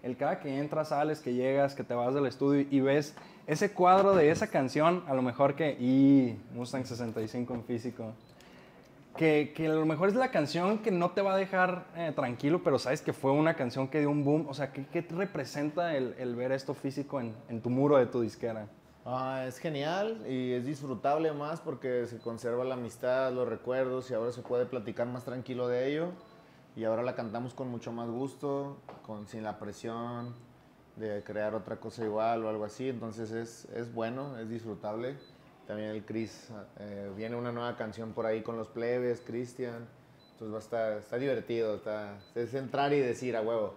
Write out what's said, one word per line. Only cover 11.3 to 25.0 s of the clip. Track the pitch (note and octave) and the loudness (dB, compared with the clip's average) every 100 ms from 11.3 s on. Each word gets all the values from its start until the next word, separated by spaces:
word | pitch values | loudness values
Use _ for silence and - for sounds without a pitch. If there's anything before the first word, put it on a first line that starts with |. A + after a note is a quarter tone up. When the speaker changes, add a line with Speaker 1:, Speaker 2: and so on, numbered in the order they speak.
Speaker 1:
a | F#3+ | 2
dejar, | F#3 F#3 F#3 F3+ - E3 | 2 4 2 2 -6 -4
eh, | E3 C#3+ | -4 0
tranquilo, | B2+ A#2+ C#3+ F3 | -2 0 2 4
pero | E3 C3+ | 4 2
sabes | B2 D3+ | 2 -2
que | - | -2
fue | - C3+ | 0 2
una | C#3+ D#3 E3 | 4 4 2
canción | B2 C3+ C3+ | -2 -2 -2
que | D#3 | 2
dio | C#3+ | 2
un | D3 | 2
boom. | C#3+ D3+ D3 | 4 2 2
O | |
sea, | C#3 C3+ | -4 -6
¿qué, | C#3 C#3 | -6 -6
qué | E3+ | -6
te | E3 E3+ | -4 -4
representa | F#3+ D#3 B2+ D3 D3 D3+ F3 C#3+ | -4 -4 -6 -2 -2 0 0 0
el, | B2+ - | -2 -4
el | B2+ A#2+ | -4 -2
ver | B2+ | 0
esto | C3+ - | 0 -2
físico | C#3 C#3+ C3+ C#3 C#3 | -4 -4 -4 -4 -4
en, | A#2 A2 - | -6 -10 -8
en | A#2 | -4
tu | A#2+ | 0
muro | B2+ D3 C#3+ | 4 8 8
de | A#2+ | 8
tu | B2 | 2
disquera? | A2 - A#2 A2 G#2 - - - | -2 -2 -6 -6 -10 -16 -20 -16
Speaker 2:
Ah, | A#2+ B2+ C3 C3 B2+ | -6 -4 -2 -4 -6
es | B2+ | -6
genial | E3+ D3 D3 F#3 G#3+ A3+ G#3 | -6 -4 -2 -2 -2 -4 -4
y | C3 B2+ | -2 0
es | B2 | 0
disfrutable | A#2+ C#3+ C#3+ A#2 C#3 D3+ D#3+ | -2 -6 -6 -2 2 2 2
más | D3 D3 D#3+ | 0 -6 -6
porque | E3+ C3 C3 B2 A#2+ | -6 -6 -2 0 -2
se | A2+ | -6
conserva | A#2 A2+ A#2+ A#2+ | -8 -4 -2 0
la | B2+ B2+ | -2 -4
amistad, | A#2 - B2+ C3 C3 | -6 -4 0 2 2
los | B2+ A#2+ | 0 -2
recuerdos | A2+ - B2+ C3 B2+ B2+ | -2 -2 0 0 -2 -2
y | |
ahora | A#2 A#2 | -2 -2
se | A#2+ | -4
puede | - B2 A#2+ | -2 0 0
platicar | B2+ G#2+ A2+ | -2 -6 -4